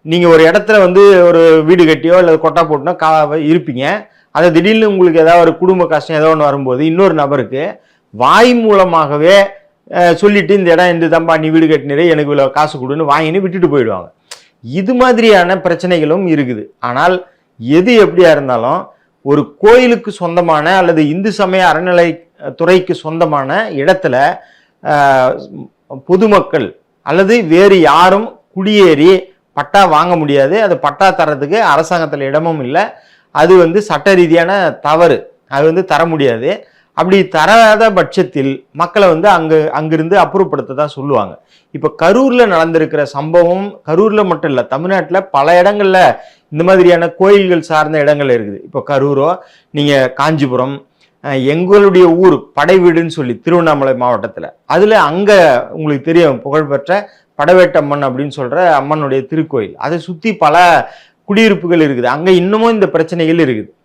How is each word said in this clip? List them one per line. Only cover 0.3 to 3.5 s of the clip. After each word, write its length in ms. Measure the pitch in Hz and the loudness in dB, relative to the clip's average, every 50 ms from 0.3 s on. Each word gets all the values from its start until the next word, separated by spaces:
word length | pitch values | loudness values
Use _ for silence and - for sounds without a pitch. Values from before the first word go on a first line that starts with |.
| 165 156 160 | 6 6 6
இடத்துல 340 | 160 165 208 190 220 220 214 | 4 4 2 0 2 2 2
வந்து 440 | 190 180 180 190 202 202 196 180 175 | 2 4 4 6 6 6 6 6 6
ஒரு 420 | 175 175 170 165 165 160 160 156 | 4 4 4 4 6 4 4 4
வீடு 200 | 156 175 175 170 | 2 4 4 4
கட்டியோ 320 | 156 156 143 123 165 175 | 2 2 0 0 2 2
அல்லது 200 | 185 185 170 160 | 4 4 2 2
கொட்டா 200 | 156 160 160 147 | 2 0 -2 0
போட்டுனோ 400 | 170 170 156 151 143 131 165 180 | 0 -2 0 -2 -4 -4 -6 -6
கா-, 320 | - 160 160 160 156 151 147 | -2 -2 0 0 0 0 -2
இருப்பீங்க. 760 | 147 160 151 151 | -4 -4 -2 0